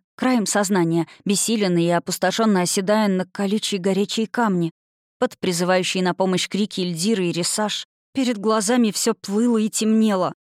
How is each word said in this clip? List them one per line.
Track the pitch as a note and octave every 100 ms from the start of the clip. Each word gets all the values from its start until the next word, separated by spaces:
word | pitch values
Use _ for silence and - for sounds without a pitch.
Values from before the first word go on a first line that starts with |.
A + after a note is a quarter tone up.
| _
краем | - B3+ B3
сознания, | G3 G#3 G3 G3 E3 E3 D#3+ -
бессиленно | - G3 - A3 G3 E3+
и | E3+
опустошенно | E3+ F3+ - F#3 F#3 A3+ G3
оседая | F3+ G#3 F#3+ G#3+ G#3
на | F#3
колючие | F#3 - G3 G#3+ - G3+
горячие | F#3+ F#3+ G3+ - A3
камни. | - A3 F3+ E3 - _ _ _ -
Под | B3 -
призывающие | F#3 E3+ F3+ F#3 F3+ F#3+
на | F3+
помощь | F3 F#3+ F#3 -
крики | G3 G#3 -
Эльдиры | F3+ E3 G3+ G#3
и | F3
Рисаж | E3 E3+ - G#3 - - _ _
перед | C4+ B3 G#3+
глазами | G#3 A3 G3 B3+ A3
все | - A#3
плыло | A3 - G#3 A#3+ A3
и | G#3+
темнело. | - G#3+ A3 A3 F#3+ D#3+ -